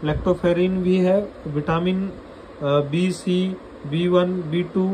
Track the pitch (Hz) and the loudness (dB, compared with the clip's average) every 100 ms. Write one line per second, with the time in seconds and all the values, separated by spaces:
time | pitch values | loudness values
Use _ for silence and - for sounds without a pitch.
0 | 151 151 - 175 175 175 185 190 180 185 | -2 0 0 2 2 2 2 2 2 4
1 | 180 196 208 - 156 147 147 - 180 185 | 4 2 0 -8 -6 -4 0 0 2 0
2 | 190 - - - - - 143 143 139 156 | -2 -8 -16 -20 -18 -6 0 2 2 0
3 | 185 180 - 180 185 185 - - 139 156 | 0 0 0 0 0 -4 -10 -14 -6 -2
4 | 180 180 180 185 156 165 170 190 185 | 2 4 2 -2 -2 -2 -2 0 0